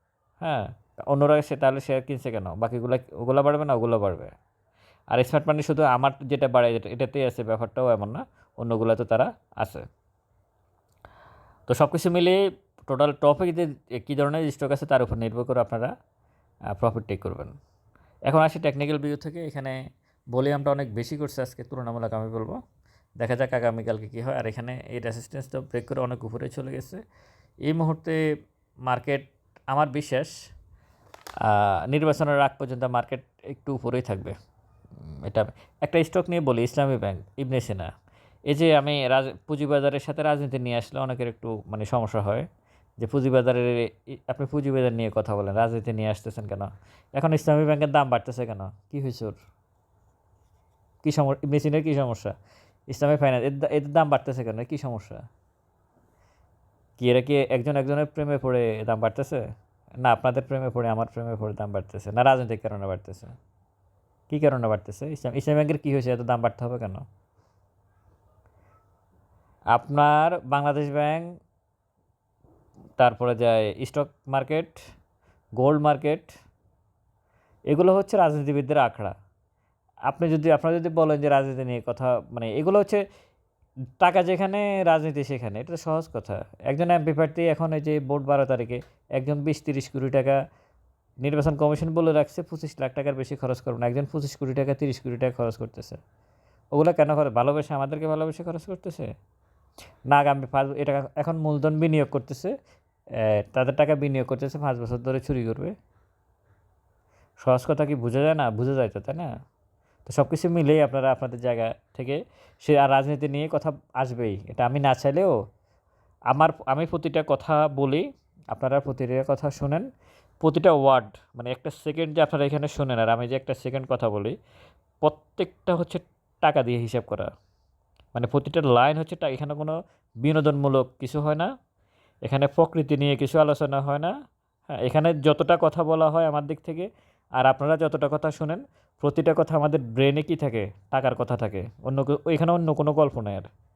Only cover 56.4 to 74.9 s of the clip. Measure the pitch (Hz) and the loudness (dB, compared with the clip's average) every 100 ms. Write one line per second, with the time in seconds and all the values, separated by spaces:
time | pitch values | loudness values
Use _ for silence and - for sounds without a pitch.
56.4 | _ _ _ _ _ - 123 127 131 143 | _ _ _ _ _ -2 4 4 4 2
57.4 | 135 131 127 143 135 143 147 - 147 143 | 2 0 0 -2 0 -2 -2 -4 -4 -2
58.4 | 131 123 117 107 110 110 113 - 135 139 | 0 0 0 -2 -2 0 0 -2 -6 -6
59.4 | 107 107 _ _ _ 127 127 113 127 127 | -8 -12 _ _ _ -2 2 2 2 -2
60.4 | 127 135 131 123 117 110 113 - 117 110 | -4 -4 -4 -2 -2 -2 -2 -6 -8 -6
61.4 | 107 104 104 101 95 101 104 110 131 131 | -6 -6 -6 -6 -6 -12 -6 2 4 4
62.4 | 117 110 110 104 98 92 98 95 - 123 | 0 -6 -6 -6 -6 -8 -10 -18 -18 -20
63.4 | _ _ _ _ _ _ _ _ - 151 | _ _ _ _ _ _ _ _ -8 2
64.4 | 147 127 113 107 - 104 147 151 127 123 | 2 2 0 0 -4 -12 -10 -8 -6 -4
65.4 | 151 151 151 151 147 139 123 120 120 120 | 2 2 2 0 0 0 0 -2 0 0
66.4 | 117 - 120 123 107 95 - _ _ _ | 0 -2 -8 -6 -8 -10 -14 _ _ _
67.4 | _ _ _ _ _ _ _ _ _ _ | _ _ _ _ _ _ _ _ _ _
68.4 | _ _ _ 1077 _ _ _ _ _ _ | _ _ _ _ _ _ _ _ _ _
69.4 | _ _ - 120 - 147 147 151 160 175 | _ _ 0 0 2 2 4 6 4 0
70.4 | 127 143 143 143 147 143 147 160 170 175 | -2 0 0 0 -2 0 0 -2 -6 -16
71.4 | _ _ _ _ _ _ _ _ _ _ | _ _ _ _ _ _ _ _ _ _
72.4 | _ _ _ - - - 123 110 123 113 | _ _ _ -20 -14 2 2 4 -2 2
73.4 | 117 113 107 - 127 151 143 _ - 135 | 4 4 2 -4 -6 -4 -6 _ -4 -4
74.4 | 131 156 170 - - | -2 -4 -4 -12 -20